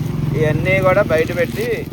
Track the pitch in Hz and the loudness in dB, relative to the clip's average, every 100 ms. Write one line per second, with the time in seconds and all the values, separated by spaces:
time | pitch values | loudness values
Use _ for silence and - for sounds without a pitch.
0 | - - - - 156 156 175 190 185 185 | -4 -2 -2 0 2 0 2 2 4 2
1 | 160 160 160 175 165 180 240 190 - | 2 0 0 -2 -2 -2 -4 -4 -6